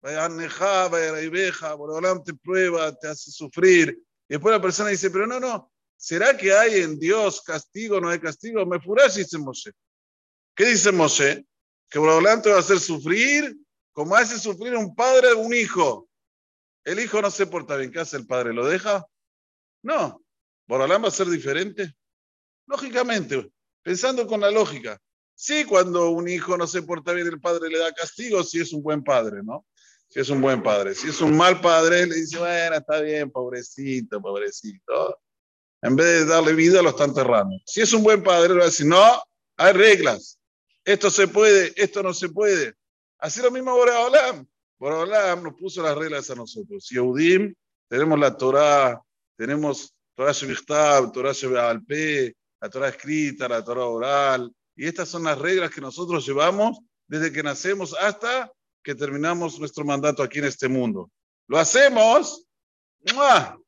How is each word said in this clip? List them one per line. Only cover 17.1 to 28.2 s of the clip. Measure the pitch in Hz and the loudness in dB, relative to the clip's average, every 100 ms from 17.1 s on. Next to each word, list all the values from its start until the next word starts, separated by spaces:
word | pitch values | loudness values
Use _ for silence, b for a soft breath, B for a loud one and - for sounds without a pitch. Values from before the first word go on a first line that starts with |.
| 208 | -2
no | 202 | -2
se | - 190 | -2 -4
porta | 170 147 143 | -4 -6 -6
bien. | 131 | -6
¿Qué | 165 | -8
hace | 160 143 | -8 -10
el | 113 | -6
padre? | 127 120 | -4 -2
¿Lo | 113 131 | -2 -2
deja? | 180 202 202 - _ _ _ _ _ _ _ | -2 -2 -4 -4 _ _ _ _ _ _ _
No. | 233 302 156 - _ _ _ _ _ | -6 -4 -4 -8 _ _ _ _ _
¿Boreolam | 127 135 196 | -4 0 0
va | 226 | 0
a | |
ser | - 180 | -2 -4
diferente? | 170 135 143 196 185 185 _ _ _ _ _ _ _ _ | -4 -4 -6 -6 -10 -12 _ _ _ _ _ _ _ _
Lógicamente, | 277 277 240 247 220 139 135 - _ _ _ | -10 -6 -4 -2 -4 -4 -6 -8 _ _ _
pensando | - 180 254 262 220 | -8 -4 -2 -2 -4
con | 214 | 0
la | 202 | 2
lógica. | 214 196 143 117 104 _ _ _ _ | 2 0 -4 -14 -16 _ _ _ _
Sí, | - 302 262 | -6 -4 2
cuando | 196 180 175 170 | 2 2 2 0
un | 170 175 | 0 -4
hijo | 180 180 180 | -6 -4 -4
no | 165 | -4
se | 175 | -6
porta | 160 170 151 | -8 -8 -4
bien, | 175 170 | -4 -4
el | 160 | -6
padre | 175 170 165 | -4 -4 -2
le | 160 | -2
da | 165 | -4
castigo | 160 170 - | -4 -12 -10